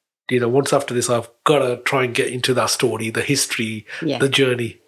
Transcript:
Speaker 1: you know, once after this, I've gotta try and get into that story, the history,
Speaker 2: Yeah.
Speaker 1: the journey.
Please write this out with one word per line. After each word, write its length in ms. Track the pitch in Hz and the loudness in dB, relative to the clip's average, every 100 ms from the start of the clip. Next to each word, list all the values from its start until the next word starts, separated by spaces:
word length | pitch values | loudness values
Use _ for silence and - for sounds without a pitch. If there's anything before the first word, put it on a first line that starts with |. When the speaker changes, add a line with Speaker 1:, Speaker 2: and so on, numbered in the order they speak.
| _ _ - | _ _ -2
Speaker 1:
you 100 | 123 | 0
know, 80 | 117 | 4
once 240 | 135 135 | 2 4
after 200 | 139 - | 2 0
this, 160 | 120 117 | -2 0
I've 200 | 117 - _ | 0 -2 _
gotta 340 | - 147 123 120 | 2 4 2 -2
try 260 | - 139 | -2 0
and 100 | 123 | 0
get 180 | 123 127 | 0 -2
into 220 | 131 127 | -2 -2
that 160 | 123 95 | 0 0
story, 400 | - 123 107 113 | 0 0 0 -4
the 140 | 110 | -4
history, 640 | - 135 - - 110 110 - - 160 | 0 0 -2 -4 -4 -6 -10 -8 -4
Speaker 2:
Yeah. 140 | 123 | 0
Speaker 1:
the 100 | 135 | 0
journey. 480 | 131 131 120 113 - | 2 2 0 -4 -8